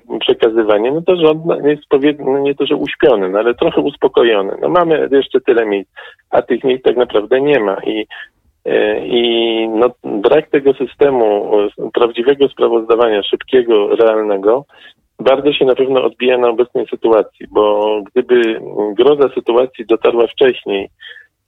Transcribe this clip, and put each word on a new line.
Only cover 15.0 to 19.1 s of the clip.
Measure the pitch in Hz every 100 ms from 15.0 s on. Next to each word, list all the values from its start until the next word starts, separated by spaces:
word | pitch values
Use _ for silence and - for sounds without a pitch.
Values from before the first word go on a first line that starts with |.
| _ -
bardzo | 117 135 147
się | 139
na | 135
pewno | 123 131 131
odbija | 127 - 123 127
na | 120
obecnej | 117 120 127 110
sytuacji, | 123 117 110 - - -
bo | 107 104 104 107 107
gdyby | 98 123 120 123 113 113 - - 107 104
groza | 127